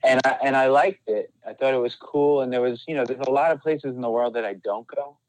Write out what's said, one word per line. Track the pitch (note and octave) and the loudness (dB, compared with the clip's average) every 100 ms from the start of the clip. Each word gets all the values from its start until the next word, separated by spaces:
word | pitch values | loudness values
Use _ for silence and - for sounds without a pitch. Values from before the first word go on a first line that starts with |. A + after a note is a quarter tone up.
And | C3 B2+ | 4 2
I, | C3 C3 | 2 0
and | C3+ | 0
I | C3+ C3 | 2 4
liked | C#3 F#3 F#3+ - | 4 4 0 -6
it. | G#2 F#2+ _ A2+ | -4 -4 _ -18
I | |
thought | A2 C3+ | -4 0
it | C3 | 0
was | A#2+ | -2
cool. | - - D3 C#3+ C#3+ | -6 -6 0 4 2
And | B2+ | 2
there | B2+ | 0
was, | B2 A#2+ - | 0 -2 -6
you | |
know, | D3+ | -4
there's | A#2+ C3 | -2 -2
a | C3+ | 0
lot | C#3 D#3+ | 2 2
of | D3+ | 0
places | D#3 D3+ C#3 | -2 -4 -4
in | B2+ | -6
the | B2 | -2
world | A#2 A#2+ | 0 0
that | A#2 | -2
I | A2 | -6
don't | G2 G#2+ G#2 A#2 | -6 -6 -6 -6
go | C3+ C#3+ C#3+ | -10 -10 _